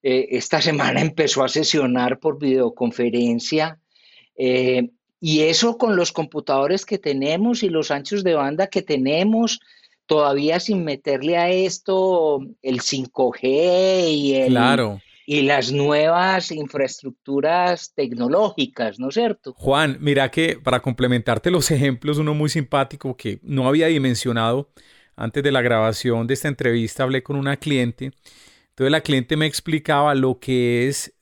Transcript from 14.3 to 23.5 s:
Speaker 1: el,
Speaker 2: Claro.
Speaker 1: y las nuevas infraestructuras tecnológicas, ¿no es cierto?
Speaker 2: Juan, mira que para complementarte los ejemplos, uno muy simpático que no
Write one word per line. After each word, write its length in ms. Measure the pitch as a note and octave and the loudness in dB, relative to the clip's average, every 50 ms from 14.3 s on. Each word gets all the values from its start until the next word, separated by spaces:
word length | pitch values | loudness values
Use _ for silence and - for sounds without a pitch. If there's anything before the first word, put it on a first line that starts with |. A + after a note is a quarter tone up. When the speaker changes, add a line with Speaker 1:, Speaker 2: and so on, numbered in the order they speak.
| C#3 | 2
Speaker 1:
el, 140 | C3+ C3 C3 | 2 4 4
Speaker 2:
Claro. 500 | B2+ A#2 A#2+ B2+ C#3 C3+ A#2+ G#2+ G2+ G2 _ _ _ - _ | 4 4 4 4 4 2 0 -2 -4 -10 _ _ _ -20 _
Speaker 1:
y 180 | - D3 D3 C3+ | -2 0 2 2
las 280 | C#3 C#3+ C#3 B2+ A#2+ | 4 2 2 0 0
nuevas 800 | C#3 C#3+ C#3 D3 D3 D3 D3+ D#3+ E3+ F3 F3+ F#3+ F#3+ F#3 E3+ - | 0 0 2 2 2 4 4 4 4 4 2 2 2 0 -2 -4
infraestructuras 1400 | E3+ D3+ D3 C3+ - C#3+ C#3 C3 - - - C3+ B2 _ _ - C#3 C#3 C#3 D#3 E3+ F3+ F3+ F3+ F3+ E3+ - - _ | -8 -8 -10 -8 -2 -2 -2 -2 -4 -10 -14 -14 -14 _ _ -4 -2 0 2 2 2 2 2 0 0 -2 -6 -12 _
tecnológicas, 1040 | - C#3+ B2 A#2+ A#2 A#2+ B2 D3 F#3 G#3+ G3+ - - C#3 B2+ _ - A#2+ A2 G2 - | -4 -4 -4 -4 -4 -2 0 2 2 2 2 0 -2 -6 -6 _ -6 -6 -6 -4 -6
¿no 100 | B2 C3+ | -10 -4
es 40 | C#3 | -2
cierto? 380 | A3 A#3+ A3+ - _ _ C#3 B2+ | 0 0 0 -2 _ _ -18 -16
Speaker 2:
Juan, 440 | _ - C3 C3+ C#3+ D#3 D3 C3+ - | _ 0 0 2 2 2 0 -2 -2
mira 300 | D3 D3 C#3+ C#3 C3+ B2 | -2 0 2 2 0 0
que 260 | - D#3+ D#3+ E3 - - | 0 0 0 0 -2 -2
para 200 | - C3 B2 B2 | -2 0 0 0
complementarte 680 | - C#3 A#2+ - B2+ B2 B2 A#2+ G#2 - A2+ G#2+ - F3 | 0 -2 -2 0 0 0 0 0 0 -2 -2 0 0 0
los 180 | F3+ E3+ - - | 0 0 0 0
ejemplos, 460 | D#3+ C3 C#3+ C#3 C3 B2 - D3 D3+ | 0 2 2 0 0 -2 -4 -4 -2
uno 160 | D3 D#3 D3+ D3+ | -2 -2 -2 0
muy 160 | D3+ D3+ D3+ | 0 -2 -2
simpático 680 | - E3 C#3 - - C#3 C3+ - - C#3 - C#3 B2 | -2 -2 -4 -2 0 -2 -2 -2 -6 -10 -10 -10 -10
que 240 | - - - - - - | -6 -6 -8 -8 -8 -8
no 240 | - | -4